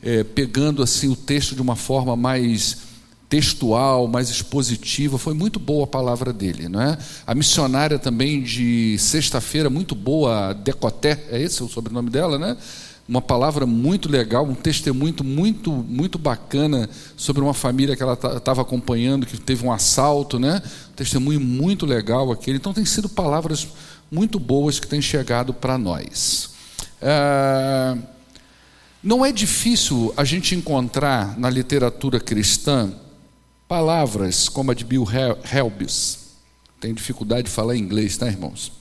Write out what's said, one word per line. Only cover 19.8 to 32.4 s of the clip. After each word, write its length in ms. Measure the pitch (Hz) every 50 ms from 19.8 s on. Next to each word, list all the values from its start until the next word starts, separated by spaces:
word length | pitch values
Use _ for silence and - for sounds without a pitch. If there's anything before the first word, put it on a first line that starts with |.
| - - - - 131 147 147 143 139 143 - 120
né? 240 | 123 139 170 196 - - - - - -
Um 20 | -
testemunho 460 | - 135 120 - 135 127 143 151 147
muito 460 | 139 123 123 127 147 180 202 185 175
legal 440 | 147 127 117 104 104 113 127 135 131
aquele. 280 | 117 107 - - 135 135
Então, 140 | - 202
tem 120 | 190 214 214
sido 240 | - - - 208 -
palavras 580 | - - 185 151 143 160 160 160 156 147 - - - - - - - - _ _
muito 280 | 151 160 208 220 220 202
boas 380 | 135 117 131 139 143 151 139 -
que 60 | -
têm 160 | - - 147
chegado 500 | 139 - - 110 101 - 120 120 123 127
pra 260 | 127 127 - 127 131 131
nós. 720 | 113 92 85 71 50 50 - - - - - - - - - - - - - - - - - -
É, 960 | - 135 147 147 143 143 143 139 139 135 135 135 135 135 135 131 131 131 127 120 - - - - - _ - - - - - - - - - - - - - _
não 220 | - 185 226 247 262
é 60 | 277
difícil 800 | 277 202 208 185 - - - 233 240 - - - 143 120 113 110 -
a 80 | - 143
gente 300 | 131 139 185 175 - 185
encontrar 840 | 180 156 - 147 131 127 120 - 135 143 143 135 120 113 104 113 113
na 100 | 123 127
literatura 720 | 127 131 123 - 143 143 123 120 - - - 135 127 120
cristã 720 | - - 117 104